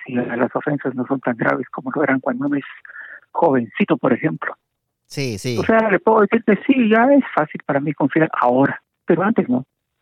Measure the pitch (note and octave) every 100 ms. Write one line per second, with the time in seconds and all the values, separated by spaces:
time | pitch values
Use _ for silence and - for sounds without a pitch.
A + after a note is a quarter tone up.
0 | - B2 A#2+ A#2 B2 C3+ D3 C#3+ C#3 B2+
1 | A#2+ C3+ - A#2 C#3 C#3 B2+ - B2+ C#3
2 | C#3 C3+ C3+ B2 C#3+ C#3+ - - - -
3 | - - _ - E3 C3+ A2+ - G#3 D3
4 | B2+ A#2+ D#3+ D#3+ - - _ _ _ _
5 | _ - C3+ G2+ B2+ A#2+ F3 A3+ A3 F3+
6 | - A3 G3+ A#3 - G3 - C4 A3 A3
7 | B3+ C#4+ - - D3+ - - C#3+ D3+ D3
8 | D3 D#3+ D#3+ - B2 B2+ C#3 - _ _
9 | - D#3+ G3 A#3 D#3+ B2 C3+ _ _ _